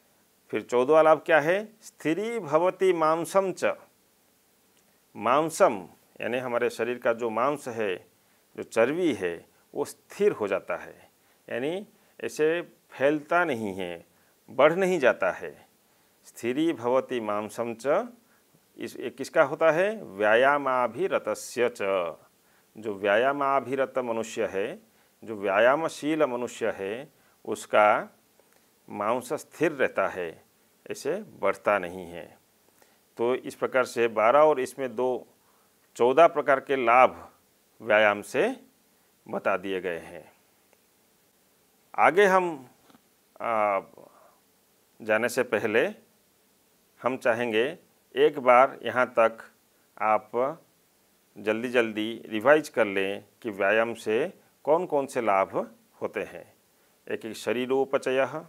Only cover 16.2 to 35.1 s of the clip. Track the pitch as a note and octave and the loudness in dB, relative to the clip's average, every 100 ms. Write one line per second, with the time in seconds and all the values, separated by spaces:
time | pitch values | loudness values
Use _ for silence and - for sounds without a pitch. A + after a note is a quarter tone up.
16.2 | - - A#2 B2+ E3 C3 A#2+ C3 C3 B2 | -20 -8 -4 -2 -2 -2 0 0 0 -6
17.2 | G#2+ G#2 G#2+ - A#2+ A2+ C3+ E3+ A#3+ - | -4 -4 -6 -8 -8 -6 -2 -2 -2 -14
18.2 | _ _ _ _ _ - A2+ - B2+ - | _ _ _ _ _ -14 -14 -10 -12 -10
19.2 | C3 E3+ C#3+ D#3 D#3+ D#3 G3 A3 C#3 F#2+ | -2 2 2 4 2 2 0 -4 -12 0
20.2 | G#2 A2+ C3+ D3 C#3 B2+ B2 A#2 F#3 B2 | 4 6 6 4 0 0 -2 -2 -2 -2
21.2 | - G#2 - B2 A#2+ A#2+ G2+ G2 E2+ D#2 | -2 -6 -8 -2 -2 -2 -2 0 -2 -8
22.2 | _ _ _ _ _ A2+ A2 G2 G#2 G#2 | _ _ _ _ _ -14 -10 -4 2 2
23.2 | C3 C#3+ C#3 C3+ A#2+ C3+ B2+ C3 B2 A2+ | 2 0 0 0 0 -4 -2 -4 -4 -4
24.2 | A2 - G2 F#2+ A2 G3+ _ _ _ _ | -6 -4 -4 -4 -6 -8 _ _ _ _
25.2 | G#2 G#2+ G2 G2 A#2 D3 D#3+ - C#3+ D#3+ | -14 -6 0 4 4 4 -2 -6 -6 -2
26.2 | C#3+ A#2+ A#2+ - A2+ F#2+ F#2+ A2+ D3+ _ | -2 -2 -8 -6 -6 -4 -8 -10 -14 _
27.2 | _ _ - G#2+ - A#2 G#2+ B2 G#3 _ | _ _ -10 -10 0 4 6 4 -2 _
28.2 | _ _ _ _ _ _ - G#2+ G#2 B2+ | _ _ _ _ _ _ -16 -6 -4 -4
29.2 | A#2+ D3+ - - D#3+ C#3+ B2 - F#2 F#2 | -4 -10 -10 -4 -4 0 -2 0 -2 -4
30.2 | F2 - _ _ _ _ - G#2 C3+ F#3 | -10 -10 _ _ _ _ -16 -10 -8 -8
31.2 | G#3+ - G2 F#2+ - G2+ F2 F#2 E2+ F2 | -10 -4 -4 -2 0 0 -2 -10 -14 -16
32.2 | - _ _ _ _ _ _ _ _ - | -18 _ _ _ _ _ _ _ _ -6
33.2 | A#2 B2+ C#3+ - B2 C3 A#2+ B2+ A#2 G#2+ | -2 -2 -6 -8 -2 0 -2 0 -2 2
34.2 | G#2+ C#3 D#3 C#3 C3 - C3 A2+ B2+ | 4 6 4 2 -4 -6 -8 -4 -4